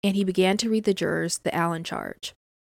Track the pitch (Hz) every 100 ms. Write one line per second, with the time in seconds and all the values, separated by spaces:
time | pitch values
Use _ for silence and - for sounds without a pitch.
0 | 202 196 190 185 185 208 233 220 208 190
1 | 160 165 165 - - - 170 165 170 -
2 | 50 - - - _ _ _